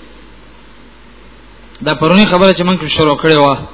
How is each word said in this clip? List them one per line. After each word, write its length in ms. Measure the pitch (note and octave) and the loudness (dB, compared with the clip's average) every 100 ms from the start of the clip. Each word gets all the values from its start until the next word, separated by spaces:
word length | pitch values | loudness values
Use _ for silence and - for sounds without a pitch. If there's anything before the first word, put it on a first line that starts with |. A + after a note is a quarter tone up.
| - - - - - - - - - - - - - - - - - - C3+ | -20 -20 -20 -20 -20 -20 -20 -20 -20 -20 -20 -20 -20 -20 -20 -20 -20 -10 -4
دا 80 | |
پرونی 320 | D3+ D#3 F#3 G3+ | -2 2 2 2
خبره 260 | F3+ F#3+ | 2 2
چې 100 | F3 | 0
موږ 240 | F3 F#3 D3+ | -2 -4 -4
شروع 300 | - D#3 C3+ | -2 -2 0
کړې 220 | D#3+ D3+ | 0 2
وه، 180 | C#3+ C3 - | 2 -2 -8